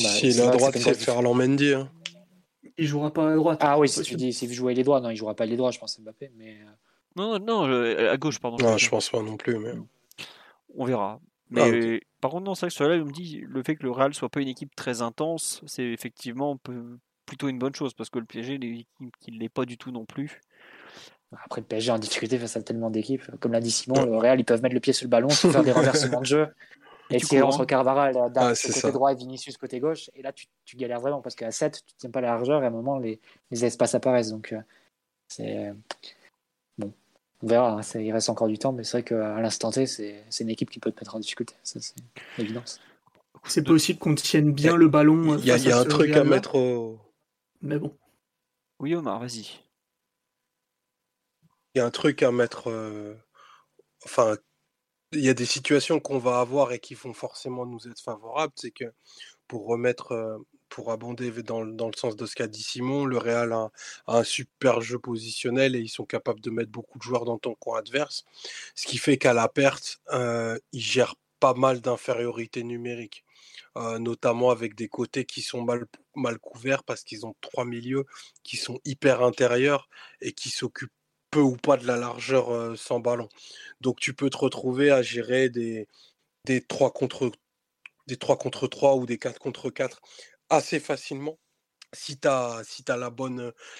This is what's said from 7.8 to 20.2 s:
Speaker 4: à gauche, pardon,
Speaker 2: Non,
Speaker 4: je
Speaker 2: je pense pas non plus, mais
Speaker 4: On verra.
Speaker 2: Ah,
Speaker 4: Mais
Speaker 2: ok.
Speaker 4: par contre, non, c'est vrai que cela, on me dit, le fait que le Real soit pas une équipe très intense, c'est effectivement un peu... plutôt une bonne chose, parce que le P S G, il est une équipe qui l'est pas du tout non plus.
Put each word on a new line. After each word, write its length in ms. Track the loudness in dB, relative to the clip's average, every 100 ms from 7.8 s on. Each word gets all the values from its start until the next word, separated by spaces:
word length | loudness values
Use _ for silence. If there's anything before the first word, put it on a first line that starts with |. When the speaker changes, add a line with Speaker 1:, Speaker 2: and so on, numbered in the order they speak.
| 4 4 4
Speaker 4:
à 120 | 2
gauche, 200 | 0 -4
pardon, 200 | -6 2
Speaker 2:
Non, 160 | 4 4
Speaker 4:
je 80 |
Speaker 2:
je 60 | 4
pense 180 | 0 0
pas 140 | -4
non 160 | -4 -6
plus, 200 | -2 -2
mais 140 | -4 -10 -14 _ _ -20 -18 -18 -20 _ _ -6
Speaker 4:
On 80 |
verra. 360 | -2 0 -2 -6 _ _ -6 4
Speaker 2:
Ah, 120 | 4
Speaker 4:
Mais 280 | 4 2 -2
Speaker 2:
ok. 60 | -6 _
Speaker 4:
par 100 | -4
contre, 120 | -4
non, 100 | -6
c'est 120 | -4 -4
vrai 40 |
que 40 |
cela, 200 | 0 2 2
on 40 | 0
me 60 |
dit, 320 | -8 -12 -12 -10
le 160 | -8
fait 140 | -4 -4
que 60 |
le 60 | -2
Real 240 | 0 0
soit 160 | 0 -6
pas 100 | -4
une 80 | -6
équipe 260 | -6 -12
très 280 | -10 -6 -4
intense, 580 | -4 -2 -4 -4 -6 -8 -12
c'est 180 | -6
effectivement 720 | -4 -4 -10 -12 -12 -6 -4
un 20 | -6
peu... 420 | -10 -12 -12 -18 _ _ -20
plutôt 220 | -6 -4
une 100 | -2
bonne 160 | -4
chose, 200 | -2 -6
parce 160 | -6 -8
que 80 | -8
le 60 |
P 160 | -8 -8
S 60 | -8
G, 80 |
il 100 | -6
est 40 | -6
une 100 | -8
équipe 380 | -14 -18 -20 -18
qui 100 | -18
l'est 180 | -10 -8
pas 160 | -4 -6
du 100 | -6
tout 140 | -12
non 120 | -12
plus. 360 | -10 -8